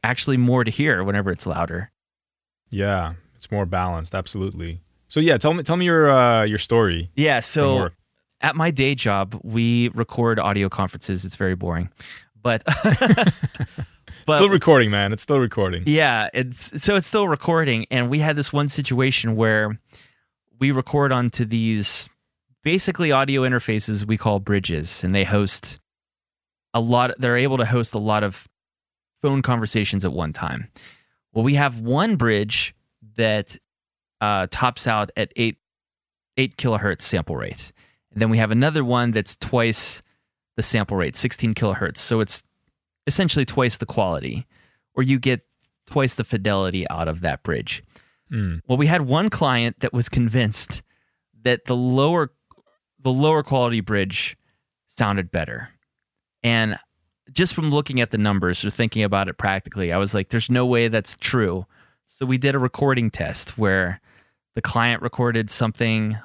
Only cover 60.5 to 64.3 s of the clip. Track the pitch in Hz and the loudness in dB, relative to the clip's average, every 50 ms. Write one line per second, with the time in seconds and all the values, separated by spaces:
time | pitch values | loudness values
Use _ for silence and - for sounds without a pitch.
60.5 | 123 127 127 123 123 117 117 113 110 110 98 - - - - - - 123 110 92 | 0 2 2 2 2 2 2 2 0 -2 -4 -4 -10 -8 -6 -2 0 0 0 0
61.5 | 87 92 92 - _ _ _ _ _ _ _ _ - - 135 127 131 127 131 139 | -2 -4 -8 -12 _ _ _ _ _ _ _ _ -10 -6 -2 0 0 2 2 2
62.5 | 135 139 127 123 - - 143 139 131 123 113 110 - - 85 104 - - - - | 2 2 0 -2 -2 0 0 0 2 2 0 -2 -2 -4 -6 -6 -6 -8 -10 -8
63.5 | - - 107 98 95 95 92 87 92 - _ _ _ _ _ _ | -4 0 0 2 2 2 0 -2 -4 -8 _ _ _ _ _ _